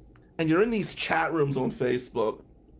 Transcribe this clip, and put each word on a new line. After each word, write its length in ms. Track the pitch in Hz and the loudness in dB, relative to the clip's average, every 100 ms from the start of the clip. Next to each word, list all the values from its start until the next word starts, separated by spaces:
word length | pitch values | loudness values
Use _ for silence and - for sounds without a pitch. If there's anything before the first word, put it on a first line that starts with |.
| - - - - | -20 -20 -16 -4
And 120 | 165 | 2
you're 140 | 170 | 4
in 80 | 226 | 4
these 240 | 226 160 - | 2 -2 -6
chat 380 | - 160 160 | -2 0 0
rooms 240 | 165 143 135 | 0 0 0
on 140 | 127 | -2
Facebook, 720 | - 127 123 - 120 110 - - - - - | -2 0 0 -2 -2 -2 -4 -14 -20 -20 -20